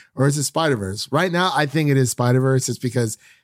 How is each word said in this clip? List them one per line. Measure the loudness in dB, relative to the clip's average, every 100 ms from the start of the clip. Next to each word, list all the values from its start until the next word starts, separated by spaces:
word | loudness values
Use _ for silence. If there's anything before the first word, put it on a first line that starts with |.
| -12 0
or | 0
is | 0
it |
Spider-Verse?" | -4 -2 0 0 -4 -8 -4
Right | -2 0
now, | 0 0
I | 0 0
think | 0 2
it | 2
is | 2
Spider-Verse. | 0 2 2 2 0 -2
It's | -4
because | -4 -2 -2 -6 -18 _